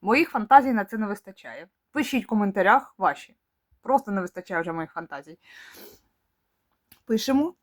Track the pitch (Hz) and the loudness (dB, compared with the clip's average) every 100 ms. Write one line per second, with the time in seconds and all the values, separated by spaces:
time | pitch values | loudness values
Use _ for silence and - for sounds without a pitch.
0 | 185 254 330 - 208 269 262 226 196 226 | 2 2 2 -2 6 6 6 -2 -4 -6
1 | 214 208 - 190 123 117 170 _ _ 294 | -8 -8 -12 -20 -20 -20 -20 _ _ -6
2 | 302 262 202 220 202 196 190 247 269 _ | -2 -2 -2 -2 0 2 4 4 2 _
3 | 185 143 - _ _ _ _ _ - 262 | -2 -2 -12 _ _ _ _ _ 0 0
4 | 269 196 185 - 180 175 165 165 160 - | 0 -6 -6 -10 -8 -6 -4 -6 -8 -10
5 | 165 139 143 165 _ - - - - - | -12 -14 -16 -20 _ -20 -20 -20 -20 -20
6 | _ _ _ _ _ _ _ _ _ _ | _ _ _ _ _ _ _ _ _ _
7 | _ 220 240 269 311 - | _ -2 2 0 0 -4